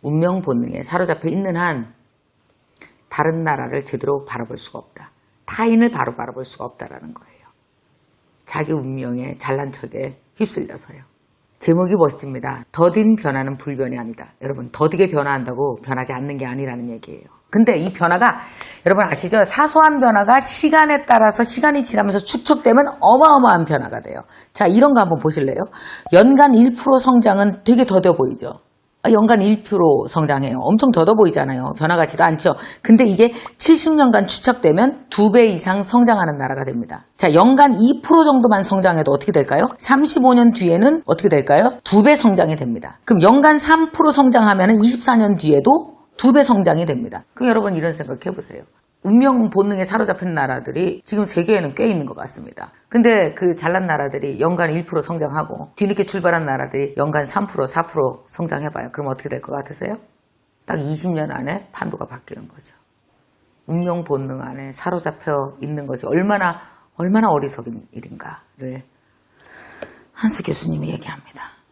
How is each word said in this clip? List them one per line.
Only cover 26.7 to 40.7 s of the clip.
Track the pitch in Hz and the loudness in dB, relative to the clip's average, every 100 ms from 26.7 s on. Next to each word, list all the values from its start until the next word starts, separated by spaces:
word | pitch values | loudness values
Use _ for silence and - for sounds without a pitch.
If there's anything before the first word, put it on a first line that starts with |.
프로 | 240 277 262 | 2 0 2
성장은 | 262 247 226 196 202 190 - | 4 4 4 2 0 0 2
되게 | 240 254 | 2 4
더뎌 | 190 185 165 | 2 2 2
보이죠? | 131 - - - _ _ _ _ | -2 -4 -14 -16 _ _ _ _
아, | - | 2
연간 | 220 220 226 | 4 4 4
일 | 196 214 | 2 0
프로 | - 196 165 139 - | -2 0 2 2 0
성장해요. | 175 151 139 135 127 | -4 0 -2 -2 -4
엄청 | 135 220 269 | 0 2 4
더뎌 | 220 165 220 | 4 4 4
보이잖아요. | 190 156 139 131 131 - | 4 2 -4 -6 -8 -4
변화 | 156 175 | 0 0
같지도 | 151 - | 0 2
않죠. | 170 156 175 - - - | 0 2 -2 -2 -10 -12
근데 | - 226 | 4 6
이게 | 240 185 233 233 - _ | 6 4 2 0 -18 _
칠십 | - 320 320 311 | 4 4 4 2
년간 | 262 208 190 | 4 2 2
축적되면 | - - 247 165 151 254 - - | 0 0 0 2 4 2 0 -8
두 | - 208 | 0 4
배 | 226 226 | 4 4
이상 | 175 185 190 | 0 -4 -4
성장하는 | 190 240 240 214 165 147 | 0 2 4 2 0 -4
나라가 | 131 135 | -6 -6
됩니다. | 139 120 110 - _ _ | -6 -8 -10 -14 _ _
자, | 180 | 2
연간 | 151 220 269 285 220 | 6 6 6 4 4
이 | 233 - | 2 0
프로 | - 330 | 4 4
정도만 | 302 269 233 208 | 6 4 4 2
성장해도 | 190 190 180 165 143 | 0 0 0 0 0
어떻게 | 139 - | -2 0
될까요? | 165 139 143 226 - | 0 0 0 -2 -4
삼십오 | - 262 294 311 254 247 | 0 2 2 2 4 6
년 | 233 | 4
뒤에는 | 226 175 | 2 0